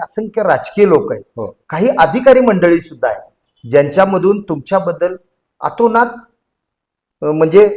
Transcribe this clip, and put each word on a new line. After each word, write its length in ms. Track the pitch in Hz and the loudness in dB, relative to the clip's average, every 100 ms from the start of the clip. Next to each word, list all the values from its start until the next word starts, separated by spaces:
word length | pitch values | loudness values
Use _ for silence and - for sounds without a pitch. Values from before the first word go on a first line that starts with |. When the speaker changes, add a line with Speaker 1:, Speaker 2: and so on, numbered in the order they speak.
Speaker 1:
असंख्य 400 | 165 - 214 214 | -10 -10 -8 -4
राजकीय 420 | 196 139 - - 202 | -2 -2 -2 0 2
लोक 260 | 160 - | 2 0
आहेत, 120 | 117 - - | -10 -12 -14
Speaker 2:
हो. 100 | 104 - - | -14 -14 -10
Speaker 1:
काही 200 | 156 226 - | -4 -2 2
अधिकारी 420 | 160 220 262 254 | 0 2 4 4
मंडळी 400 | 247 190 175 170 | 4 2 2 0
सुद्धा 260 | 170 131 120 | -2 -6 -6
आहेत, 120 | 107 - _ _ _ | -6 -12 _ _ _
ज्यांच्यामधून 760 | 117 135 143 165 190 190 175 208 | -2 0 2 0 0 0 0 -2
तुमच्याबद्दल 760 | 208 151 127 190 175 170 175 190 _ _ _ _ | -4 -10 -4 -4 -4 -4 -4 -6 _ _ _ _
अतोनात, 540 | 143 - 233 226 240 - - _ _ _ _ _ _ _ _ - | -8 -2 0 0 -2 -4 -20 _ _ _ _ _ _ _ _ -10
अ, 40 | 151 | -6
म्हणजे 420 | 156 160 185 208 | -2 2 4 4